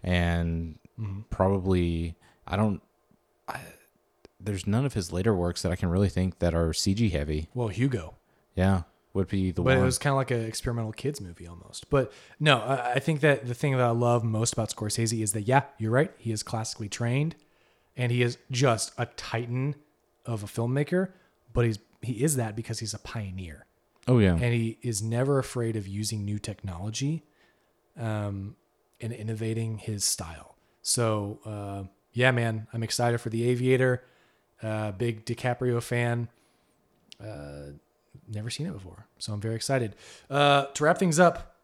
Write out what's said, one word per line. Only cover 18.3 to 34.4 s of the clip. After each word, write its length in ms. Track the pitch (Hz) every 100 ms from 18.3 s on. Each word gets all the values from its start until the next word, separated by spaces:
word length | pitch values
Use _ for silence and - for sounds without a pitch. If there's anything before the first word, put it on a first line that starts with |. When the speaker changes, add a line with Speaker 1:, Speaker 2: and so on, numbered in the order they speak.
| 120 _
Speaker 2:
just 400 | 123 135 110 - -
a 80 | 117
titan 720 | - - 117 120 123 135 147 _ _ _ _ -
of 180 | 113
a 40 | 101
filmmaker, 640 | - 117 135 147 180 190 - _ _ _
but 120 | - 120
he's, 120 | 107 _ _
he 220 | 110 110
is 120 | 147 139
that 180 | 113 104
because 240 | 113 117
he's 140 | 107 104
a 40 |
pioneer. 680 | - 117 98 92 90 76 - _ _ _ -
Speaker 1:
Oh, 100 | 123
yeah. 140 | 98
Speaker 2:
And 200 | 85 120
he 240 | 120 113 -
is 200 | 120 104
never 340 | 110 117 135 139
afraid 360 | 127 127 113 110
of 120 | 98
using 380 | 98 107 110 101
new 140 | 104
technology, 840 | - 101 101 87 101 110 139 160 _ _ _ _ _ _ _ -
um, 580 | 117 107 104 98 98 - _ _ _ _
and 100 | 113
innovating 640 | 117 107 110 110 113 113 110
his 260 | - 104
style. 520 | - - 82 80 - _ _ _
So, 580 | - - 117 107 101 107 113
uh, 380 | 104 101 98 95 _ _
yeah, 180 | 120 127
man, 360 | 123 117 110 110
I'm 80 | 117
excited 360 | 113 - 120 117
for 100 | 117
The 180 | 113 120
Aviator. 540 | 123 127 127 127 123 - _ _ _